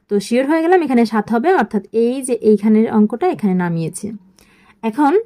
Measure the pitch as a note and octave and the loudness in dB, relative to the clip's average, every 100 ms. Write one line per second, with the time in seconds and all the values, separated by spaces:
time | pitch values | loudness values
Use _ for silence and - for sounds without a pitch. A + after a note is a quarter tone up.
0 | - G3+ G3 A#3+ C4+ D#4+ E4 F#4 D4 A#3+ | -6 -4 -2 -2 0 0 2 2 2 0
1 | A3+ A3 G#3 A3+ D#4 F#4 A3+ G#3 G3+ A3 | 0 0 -2 -2 2 0 0 -4 -4 -2
2 | A#3 C4 B3+ A#3 G#3+ G#3 G#3+ G#3+ A3 G#3+ | -2 -2 -4 -2 2 2 4 2 2 2
3 | G#3+ A#3 F#4 D4+ G3+ F#3 F3 E3 D#3+ - | 0 0 -2 -2 -2 -2 -2 -4 -6 -8
4 | G#3 G#3+ _ _ _ _ _ _ A3+ A3 | -14 -14 _ _ _ _ _ _ -8 0
5 | D4 F#4+ | 2 2